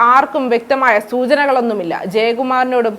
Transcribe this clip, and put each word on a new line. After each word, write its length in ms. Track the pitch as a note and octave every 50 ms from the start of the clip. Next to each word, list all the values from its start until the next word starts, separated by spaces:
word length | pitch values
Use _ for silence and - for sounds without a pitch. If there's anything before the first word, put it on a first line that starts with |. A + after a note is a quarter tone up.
| A#3 A#3+
ആർക്കും 320 | B3+ C4+ D4+ D4+ - D4+ C4 B3
വ്യക്തമായ 480 | A#3 A#3 A#3 - C#4 C4 C4 B3 A3 G#3 D#4+ D#4+
സൂചനകളൊന്നുമില്ല. 840 | A#3+ B3 B3+ B3 D4 C#4+ C#4+ C#4 C4 B3+ A#3+ A#3 G#3+ G3+ F3 E3 D#3 - - F#3+ F3
ജയകുമാറിനോടും 800 | A3 A3 A#3 A#3 A#3 C4+ B3+ B3+ B3+ B3+ B3+ B3+ B3 A#3 A3+ G#3